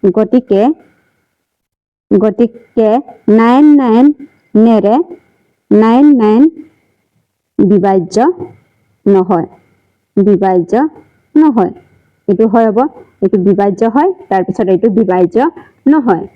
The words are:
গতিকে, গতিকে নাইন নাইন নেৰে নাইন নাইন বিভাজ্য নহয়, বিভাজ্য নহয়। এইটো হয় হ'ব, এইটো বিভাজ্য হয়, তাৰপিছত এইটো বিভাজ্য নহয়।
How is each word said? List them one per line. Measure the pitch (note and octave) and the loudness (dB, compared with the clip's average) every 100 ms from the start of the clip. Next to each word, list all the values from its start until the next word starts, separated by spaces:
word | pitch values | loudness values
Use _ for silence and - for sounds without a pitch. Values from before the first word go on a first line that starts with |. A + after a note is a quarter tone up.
| G3+ F#3 | -2 -2
গতিকে, | G#3+ B3+ B3 G3 A#3+ D#4+ _ _ _ _ _ _ _ _ _ _ _ _ _ | 0 -2 0 -2 0 -4 _ _ _ _ _ _ _ _ _ _ _ _ _
গতিকে | G#3 G#3+ F#3+ A#3 - _ - A3 A3+ - - - | 0 0 -2 -4 -4 _ -2 0 -2 -4 -10 0
নাইন | A3 A3+ B3+ D4+ D4 | 2 2 4 4 4
নাইন | B3+ A3+ C#4 D4 C#4+ _ _ G#3 | 2 2 2 0 -12 _ _ 0
নেৰে | A3+ A3 G3 B3 F4 - _ _ _ _ _ | 2 2 0 -2 -2 -10 _ _ _ _ _
নাইন | G#3 A3 A#3+ D4 C4+ | 0 2 2 4 2
নাইন | G#3+ A3 D4+ - - _ _ _ _ _ _ _ _ - | 2 2 0 -2 -20 _ _ _ _ _ _ _ _ -4
বিভাজ্য | G3+ G3+ G3 F#3+ E3 G#3+ C#4 F4 - - _ _ _ _ - | 0 0 0 -2 -2 -2 -2 -4 -12 -18 _ _ _ _ 0
নহয়, | G3 F#3 F3+ - _ _ _ _ _ _ - | 0 0 -4 -6 _ _ _ _ _ _ -2
বিভাজ্য | G3+ F#3 G3 F#3 E3 A3+ D#4 - _ _ _ D4+ | 0 0 0 -2 -2 -2 -4 -8 _ _ _ -2
নহয়। | D#4 A3+ F#3+ - _ _ _ _ - | 0 0 -4 -6 _ _ _ _ -6
এইটো | F#3 A3 | -2 0
হয় | A3+ A3+ | 0 0
হ'ব, | G#3 C#4+ - - _ | -2 -4 -6 -20 _
এইটো | F#3+ G3 | -4 -2
বিভাজ্য | F#3 G3 G3+ G3 A3+ A#3 | 0 0 -2 -2 -2 0
হয়, | D4 F#3 - | -2 -4 -6
তাৰপিছত | F#3+ F3+ G3 G3 | -4 -4 -4 -2
এইটো | F3+ A3+ | 0 0
বিভাজ্য | G3+ G#3 F#3 F3 A3 D4 - - _ - | -2 -2 0 0 0 -4 -6 -20 _ 0
নহয়। | D4+ A#3+ E4+ G4 | 0 0 -4 -6